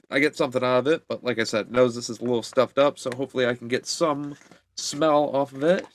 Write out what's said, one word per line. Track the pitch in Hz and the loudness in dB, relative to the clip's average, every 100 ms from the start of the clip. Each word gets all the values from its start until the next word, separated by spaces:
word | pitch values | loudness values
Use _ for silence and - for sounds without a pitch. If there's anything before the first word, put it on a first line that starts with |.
| _ | _
I | 139 | 0
get | 147 - | 0 0
something | 147 127 | -2 0
out | 127 127 | 2 2
of | 127 | 2
it, | 165 - | 0 -2
but | 113 | -6
like | 123 110 | -4 -2
I | |
said, | 110 110 101 | -2 -2 0
nose, | 120 127 117 | 4 4 2
this | 120 | -8
is | 110 | -6
a | |
little | 120 120 | -2 -2
stuffed | - - 117 - | 0 0 0 2
up, | 143 139 | 2 0
so | 131 127 | -6 -6
hopefully | 131 127 120 | -6 -2 -2
I | 120 | -2
can | 117 | -4
get | 123 - | -6 -4
some | - 165 143 143 143 - - _ - | -2 0 -2 -6 -12 -20 -20 _ -12
smell | - 147 156 147 147 | -10 0 2 4 2
off | 135 135 | 0 -2
of | 135 | 0
it. | 151 190 - | 0 0 -2